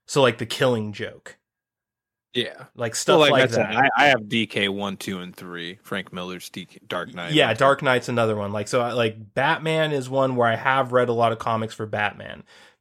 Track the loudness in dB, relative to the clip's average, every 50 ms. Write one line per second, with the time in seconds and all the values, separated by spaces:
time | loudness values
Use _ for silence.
0 | _ -2 2 4 4 4 2 0 -4 -6 -2 0 2 2 2 0 -2 -6 -8 -10
1 | -12 -12 -12 -16 -20 -20 -20 _ _ _ _ _ _ _ _ _ _ _ _ _
2 | _ _ _ _ _ _ -4 -4 -4 -4 -8 -14 -20 -16 _ -6 -6 -4 -4 -2
3 | 2 4 6 6 8 6 6 6 4 4 2 0 0 0 2 2 2 4 4 4
4 | 6 6 4 4 0 -2 -2 -2 -2 -2 -2 -2 -2 -2 -2 -4 -6 -6 -8 -8
5 | -8 -8 -8 -8 -10 -12 -14 -16 -14 -12 -12 -10 -10 -12 -12 -14 _ -8 -8 -8
6 | -8 -8 -10 -10 -8 -8 -10 -12 -14 -14 -14 -14 -14 -14 -18 -20 -12 -8 -8 -8
7 | -8 -8 -10 -10 -4 0 2 2 4 2 2 4 4 4 4 2 2 2 0 0
8 | 0 -2 0 0 0 0 0 -2 -4 -4 -6 -6 -4 -2 0 0 0 0 0 0
9 | 0 -2 -2 -6 -14 -8 -4 -2 0 0 0 0 -2 -2 0 0 0 0 -2 -4
10 | -4 -2 0 0 0 2 2 2 2 2 2 2 0 0 2 2 2 2 2 2
11 | 2 2 2 2 2 2 0 0 -2 -2 -2 -2 -2 -6 -8 -10 -10 -6 -4 -2
12 | -2 -2 -4 -8 -14 -16 -16 -18 -20 _ -20 -20 -20 _ _ _